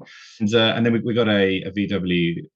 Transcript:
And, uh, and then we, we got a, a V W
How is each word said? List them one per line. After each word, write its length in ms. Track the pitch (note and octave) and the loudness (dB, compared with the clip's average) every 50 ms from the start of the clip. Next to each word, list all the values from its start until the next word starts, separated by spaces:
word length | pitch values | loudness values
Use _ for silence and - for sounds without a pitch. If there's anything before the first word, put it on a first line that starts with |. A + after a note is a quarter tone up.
| - - - - - - - - | -6 -20 -20 -20 -20 -20 -10 -4
And, 140 | A2+ G2+ A2+ | -2 0 2
uh, 180 | A#2 A2 A2 - | 2 2 2 2
and 120 | A2+ A#2 | 2 2
then 80 | A#2 A#2 | 2 0
we, 60 | A2+ | 0
we 120 | A2+ B2 A2+ | -2 -2 0
got 160 | A#2+ A#2 G#2+ | 0 2 2
a, 320 | G#2+ G2+ G2 F#2+ F#2+ F2+ - | 2 2 2 2 0 -2 -4
a 40 | F#2+ | -6
V 160 | F#2+ G2+ G2+ | -4 -4 -2
W 600 | F2 G2+ F#2+ F2+ F2+ F2+ F2 E2+ E2+ E2 - D2+ - _ | -2 -2 -2 -2 0 0 0 0 0 -2 -4 -8 -14 _